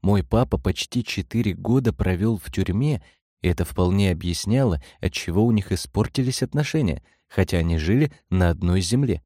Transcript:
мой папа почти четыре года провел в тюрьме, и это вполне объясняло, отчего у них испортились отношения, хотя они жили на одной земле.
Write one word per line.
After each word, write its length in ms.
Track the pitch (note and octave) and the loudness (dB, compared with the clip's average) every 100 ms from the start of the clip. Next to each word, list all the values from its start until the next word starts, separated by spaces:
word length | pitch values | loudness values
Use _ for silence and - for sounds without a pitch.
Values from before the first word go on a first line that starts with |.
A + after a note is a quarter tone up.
мой 240 | F#2 G2+ | 2 2
папа 340 | F2+ A2 B2 - | 2 0 2 0
почти 460 | - F2+ - B2 | -2 -4 -4 -6
четыре 480 | A#2 - F#2+ A2+ A2 | -4 -6 -4 -2 -2
года 400 | F2 - B2+ A#2+ | -2 0 0 0
провел 460 | - - F2+ G#2+ A2 | -2 -2 0 0 -2
в 120 | - | -4
тюрьме, 520 | - F#2+ F#2 C#3+ C#3 - _ _ _ | -4 -2 0 0 -2 -8 _ _ _
и 60 | F2+ | -2
это 160 | F2 | 0
вполне 460 | F2 - F2+ G2 G2+ | -2 0 2 4 2
объясняло, 720 | E2 F2 E2+ - A#2+ C3 D#2+ - - | 0 -4 -4 0 0 2 0 -6 -6
отчего 440 | F#2+ - - E2+ | -6 -6 -4 2
у 80 | A2+ | 4
них 180 | A2 G2 | 2 0
испортились 720 | F#2 - - G#2+ - B2+ B2+ | -6 -4 -2 -2 0 -2 -2
отношения, 600 | B2+ C#3+ D3 D#3+ A#2+ C#2 _ _ _ | -4 -2 -2 0 -2 -2 _ _ _
хотя 300 | - F#2 F2+ | -2 0 2
они 180 | E2 E2 | 2 0
жили 360 | D#2 A#2 D3 - _ | 2 2 2 -2 _
на 200 | F#2 F2+ | 2 2
одной 300 | E2+ F2 F2+ | 2 0 0
земле. 420 | F2 A#2+ C#3 E2 | 0 0 0 -2